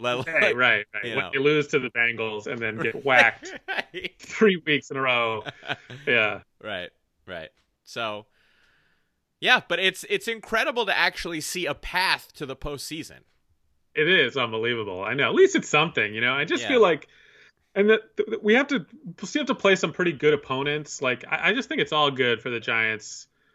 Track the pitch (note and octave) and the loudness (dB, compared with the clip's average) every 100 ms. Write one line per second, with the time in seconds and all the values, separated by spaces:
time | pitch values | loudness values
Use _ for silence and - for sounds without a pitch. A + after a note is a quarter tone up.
0 | A#2+ B2 D3+ D#3 A#2+ A#2+ B2 G#2+ G#2+ G#2+ | -2 -2 0 2 2 4 4 4 0 -8
1 | A#2 A2 F2+ C#3 C#3+ D3+ C#3+ C#3+ B2 A#2+ | -4 -4 -4 0 2 2 2 -2 -2 0
2 | A#2 A2+ A2 G#2+ - A#2+ A2 A2 A2+ - | 0 0 -6 -6 -8 -6 -6 -4 -6 -2
3 | C3+ B2 A#2 - F4+ E4+ - F#4+ - F3+ | 4 6 6 2 -14 -14 -8 -8 -6 -10
4 | F3 - - - G#3+ F3 D3 C#3+ - C3+ | -12 -14 -10 2 4 4 0 -2 -2 -4
5 | C3 A#2+ A#2 G#2+ C3+ - - C#3 - B2+ | 0 0 0 -4 -8 -14 -10 -10 -10 -8
6 | C#3+ A#2+ G#2+ G2 - _ G#2+ F#2+ F2 _ | 0 2 2 -2 -14 _ -10 -8 -10 _
7 | _ _ - F2 D#2+ _ _ _ - A#2+ | _ _ -14 -12 -12 _ _ _ -16 -8
8 | A2 G#2+ G#2+ _ _ _ _ _ _ _ | -8 -8 -14 _ _ _ _ _ _ _
9 | _ _ _ - F#3 B3 - E3+ F#3+ F#3 | _ _ _ -6 2 2 2 0 0 -2
10 | - G3 A#3 A3+ - A3 C#4+ A#3+ G3 D#3 | -4 -4 -4 -8 -4 -2 -2 -2 -2 0
11 | F3+ - F3 D#3+ - F3+ D#3 C#3+ - F3+ | 0 -2 -8 -6 -6 -6 -6 -6 -4 -2
12 | F#3 D3 - - C3+ C3+ D#3 C#3+ - D#3+ | 0 0 -4 -12 -10 -8 -10 -10 -10 -10
13 | - - _ _ _ _ _ _ _ D3+ | -12 -16 _ _ _ _ _ _ _ 0
14 | D#3 F#3 B2 C3+ A2+ A2 A#2 A#2 G2+ F#2 | 4 4 2 0 -2 -2 -2 -2 -4 -6
15 | G2+ C3+ B2 A3+ F#4+ - - D3+ E3 B2+ | -4 -2 2 6 6 4 2 2 2 0
16 | G#2 A2 B2 C3+ D3+ D#4 A#3+ B3+ F#3+ D#3+ | -2 0 0 0 -2 -2 2 4 4 4
17 | - _ _ _ - _ _ G3 G#3 A3 | -4 _ _ _ -20 _ _ 0 4 4
18 | - - G#3 A3+ G#3 A#3+ C#4 B3+ D3+ - | 0 -4 -4 -2 2 4 4 -2 -4 -18
19 | - - G3+ D4 C4+ A#3+ G3 F#3 F3 - | -18 -16 -6 -4 -2 2 4 4 2 -2
20 | F3 C3 D3+ D3 - C3 C#3+ D3+ D3+ - | -2 2 2 2 -2 -4 -2 -4 -6 -4
21 | C3 B2 - D#3+ E3+ B3 - D4 C#3+ D3+ | -2 -2 -4 -2 0 -2 -2 -4 0 2
22 | C#3+ B2+ B2 A2+ B2+ A#2 B2 A2+ A2 G#2+ | 0 2 0 0 -4 -6 -2 0 0 -4
23 | - - - _ _ | -10 -18 -20 _ _